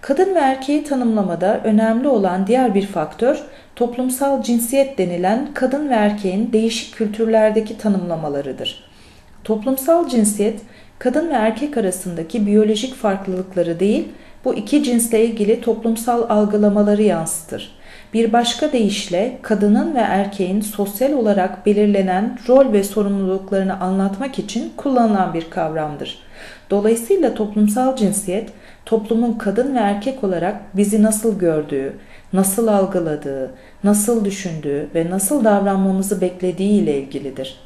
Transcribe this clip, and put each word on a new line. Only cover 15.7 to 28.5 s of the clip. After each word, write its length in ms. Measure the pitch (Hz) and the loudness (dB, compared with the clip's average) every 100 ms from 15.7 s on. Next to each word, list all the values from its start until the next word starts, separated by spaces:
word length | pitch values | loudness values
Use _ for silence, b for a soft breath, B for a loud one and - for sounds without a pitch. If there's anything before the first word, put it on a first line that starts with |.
| 226 233 226 - 240 233 | -2 -2 -2 0 0 2
algılamaları 720 | 208 208 208 208 202 208 208 | 2 2 4 4 4 2 4
yansıtır. 680 | 214 170 160 - - - - B B B B | 4 2 -2 -8 -10 -12 -12 B B B B
Bir 180 | 220 226 | 0 2
başka 400 | 233 233 - 302 | 4 2 0 0
deyişle, 680 | 262 202 - - 175 226 254 | 2 0 0 -4 -2 -2 -4
kadının 520 | - 214 202 226 311 | -2 2 4 4 2
ve 40 | 285 | 0
erkeğin 640 | 214 190 202 - 185 196 | 0 0 -2 -2 -2 0
sosyal 520 | 214 - 202 - 262 | -2 -4 -6 -2 0
olarak 540 | 294 214 196 190 - - | 2 2 2 0 -2 0
belirlenen 720 | 208 208 196 190 185 226 - - | 4 4 4 2 0 -2 -4 4
rol 240 | 254 269 | 6 6
ve 120 | 208 | 4
sorumluluklarını 960 | 196 - 202 196 190 190 190 196 190 185 | 0 -2 0 0 -2 -4 -2 -2 -2 -2
anlatmak 580 | 185 190 196 196 269 - | -2 0 -2 -2 -6 -6
için 340 | 208 233 330 - | -6 -6 -6 -6
kullanılan 580 | 294 254 226 202 175 | 0 2 4 2 0
bir 160 | 165 165 | -2 -6
kavramdır. 680 | - 160 160 151 147 - - B B B B - | -4 -4 -2 -6 -6 -10 -12 B B B B -2
Dolayısıyla 640 | 202 208 233 233 392 269 | 0 2 0 2 2 2
toplumsal 600 | - 208 208 208 - 262 262 | 0 -4 2 2 2 0 2
cinsiyet, 540 | 196 - - 190 220 | 0 0 -4 -6 -6